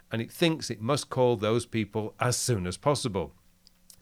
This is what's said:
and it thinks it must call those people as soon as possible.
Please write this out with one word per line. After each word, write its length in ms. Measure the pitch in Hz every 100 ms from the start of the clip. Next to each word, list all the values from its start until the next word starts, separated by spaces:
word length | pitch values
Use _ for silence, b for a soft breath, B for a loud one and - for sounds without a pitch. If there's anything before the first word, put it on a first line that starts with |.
| _
and 100 | 113
it 100 | 113
thinks 400 | - 170 160 -
it 100 | 110
must 300 | 113 139 -
call 260 | 131 123 117
those 300 | 107 113 -
people 480 | 113 101 110 104 -
as 160 | 123 117
soon 300 | - 107 90
as 100 | -
possible. 580 | 143 143 123 95 76 - _ _ _ _ - -